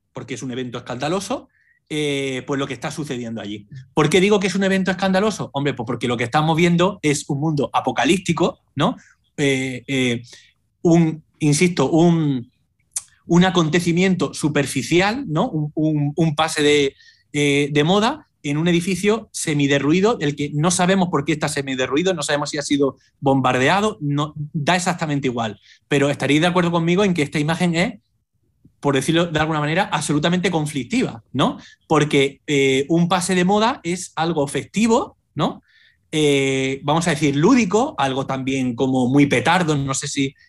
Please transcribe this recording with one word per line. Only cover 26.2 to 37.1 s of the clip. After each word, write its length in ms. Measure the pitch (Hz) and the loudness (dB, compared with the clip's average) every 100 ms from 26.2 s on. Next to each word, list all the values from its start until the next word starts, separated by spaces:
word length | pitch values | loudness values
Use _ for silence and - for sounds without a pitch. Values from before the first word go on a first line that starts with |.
| 135 151 | 0 2
de 60 | 175 | 2
acuerdo 240 | 180 170 | 2 2
conmigo 320 | 170 165 180 | 0 2 2
en 100 | 208 | 2
que 80 | 170 | 0
esta 160 | 135 160 | -2 -2
imagen 360 | 147 165 180 165 | -2 0 0 0
es, 200 | 220 - _ _ _ _ _ _ _ _ | -2 -4 _ _ _ _ _ _ _ _
por 160 | 143 135 | -2 0
decirlo 300 | 139 160 175 | 0 0 0
de 140 | 151 | 0
alguna 180 | 156 156 | -2 -2
manera, 300 | 147 165 - | 0 -2 -2
absolutamente 580 | 165 - 151 170 180 190 | -2 -2 0 0 0 0
conflictiva, 680 | 165 147 143 117 240 151 113 - | -2 -2 -6 -4 -2 -2 -6 -8
¿no? 240 | 127 202 285 - - - | -2 -2 -4 -12 -20 -2
Porque, 540 | 151 147 147 135 - - | 0 2 2 0 -2 -2
eh, 380 | 143 135 131 139 | 0 2 2 0
un 220 | 170 175 | 0 2
pase 260 | 185 180 185 | 0 0 0
de 80 | |
moda 380 | 180 208 226 285 | 2 2 2 -2
es 300 | 170 185 - - | -6 -8 -8 -6
algo 320 | 165 156 143 | -4 -2 -2
festivo, 720 | 143 110 190 226 233 415 - _ 143 | -4 -6 0 2 2 0 -10 _ -4
¿no? 260 | 202 - _ _ _ _ _ | -4 -6 _ _ _ _ _
Eh, 640 | 156 147 143 135 135 131 135 143 | 0 2 2 0 -2 -2 -4 -2
vamos 200 | 160 | 0
a 20 | |
decir 260 | 175 | 0